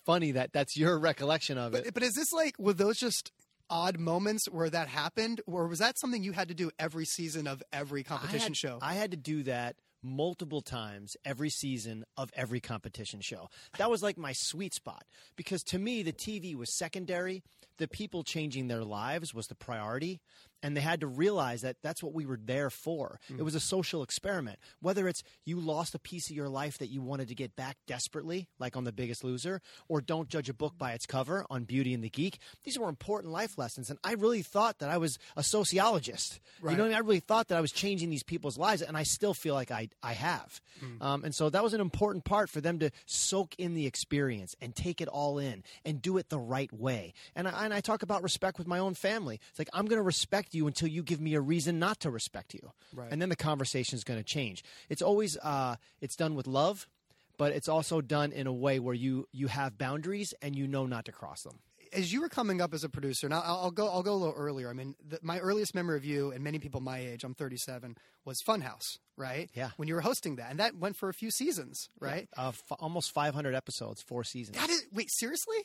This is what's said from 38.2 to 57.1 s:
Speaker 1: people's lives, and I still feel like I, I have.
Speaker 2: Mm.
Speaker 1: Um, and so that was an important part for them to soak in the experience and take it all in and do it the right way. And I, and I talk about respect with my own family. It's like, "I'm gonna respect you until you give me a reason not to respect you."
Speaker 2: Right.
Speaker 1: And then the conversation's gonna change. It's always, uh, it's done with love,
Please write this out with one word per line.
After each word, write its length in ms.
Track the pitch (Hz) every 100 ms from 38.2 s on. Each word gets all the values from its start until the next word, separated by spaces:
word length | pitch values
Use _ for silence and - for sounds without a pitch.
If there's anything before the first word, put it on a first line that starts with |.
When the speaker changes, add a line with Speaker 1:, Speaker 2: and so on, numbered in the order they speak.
Speaker 1:
people's 340 | - 170 147 120
lives, 260 | 190 202
and 140 | - 156
I 60 |
still 320 | 147 - 208
feel 200 | 180 160
like 180 | 139 123
I, 160 | 117 113 -
I 120 | 120
have. 480 | 113 156 170 - - - -
Speaker 2:
Mm. 220 | 131 117
Speaker 1:
Um, 220 | 139 143
and 100 | 147
so 160 | 139 151
that 140 | 180
was 100 | 226
an 60 | 214
important 440 | 185 - 208 190
part 240 | - 202 202
for 120 | 156
them 180 | 151 170
to 120 | 151 - -
soak 500 | - - 196 180 -
in 160 | 175
the 120 | 170 139
experience 680 | - - 143 139 110 92 -
and 160 | 120 -
take 240 | 180 170
it 80 | 165
all 320 | 143 147 143
in 240 | 139 98 - -
and 160 | - 147
do 180 | 180 185
it 100 | -
the 100 | 151
right 340 | 117 131 139
way. 420 | 110 123 117 87 - -
And 140 | - 185
I, 160 | 185
and 100 | 214
I 60 | 208
talk 240 | 214 214
about 180 | 185 202
respect 360 | 180 - 190 185
with 100 | 175
my 100 | 175
own 160 | 190
family. 460 | 175 196 220 156 110 -
It's 80 | -
like, 120 | 156
"I'm 140 | 175 208
gonna 160 | 226
respect 480 | 190 - - 196 -
you 140 | 160 151
until 220 | - 160
you 140 | 156
give 160 | 156 160
me 160 | 156
a 60 | 151
reason 380 | 139 170 151 165
not 220 | 180 214
to 100 | 160
respect 420 | 117 - - -
you." 200 | - - - -
Speaker 2:
Right. 160 | 131 120
Speaker 1:
And 120 | 147
then 80 | 185
the 60 | 170
conversation's 680 | 156 147 131 131 123 123
gonna 180 | - 113
change. 400 | 104 147 120 90 - - -
It's 100 | 156
always, 380 | 180 208 214 147
uh, 380 | 156 139 127 120 _ _
it's 120 | 139
done 200 | - 160
with 120 | 147 131
love, 400 | 135 160 202 - _ _